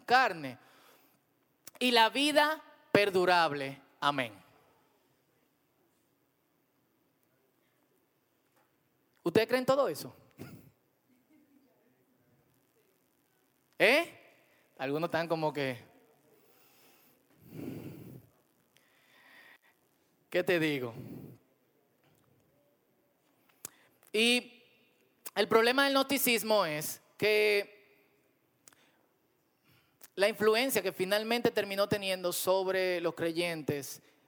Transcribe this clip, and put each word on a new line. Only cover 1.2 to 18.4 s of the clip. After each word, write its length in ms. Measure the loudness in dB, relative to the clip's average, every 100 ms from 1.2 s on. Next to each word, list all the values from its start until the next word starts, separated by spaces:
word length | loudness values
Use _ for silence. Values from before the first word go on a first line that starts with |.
| _ _ _ _ -20 -4
Y 120 | 2
la 180 | 4 4
vida 520 | 2 0 2 2 -2 -10 -20 _
perdurable. 920 | 2 4 2 4 4 2 -2 -8 -12 -18 _
Amén. 320 | -2 0 -4 -10 -20 _ _ _ _ _ _ _ _ _ _ _ _ _ _ _ _ _ _ _ _ _ _ _ _ _ _ _ _ _ _ _ _ _ _ _ _ _ _ _ _ _ _ _ _ _ _ _
¿Ustedes 240 | 0 2 2
creen 180 | 2 2
todo 220 | 2 2
eso? 260 | -2 -10 -18 -20 -20 -20 -20 -20 _ _ _ _ _ _ _ _ _ _ _ _ _ _ _ _ _ _ _ _ _ _ _ _ _ _ _ _ _ _ 2
¿Eh? 400 | 4 4 0 -8 -20 _ _ _ _ -10
Algunos 300 | -6 -4 -2
están 220 | -2 -2
como 240 | -2 -2
que... 280 | -4 -6 -6 -14 _ _ _ _ _ _ _ _ _ _ _ _ _ _ _ -20 -14 -12 -12 -14 -16 -18 -20 -20 _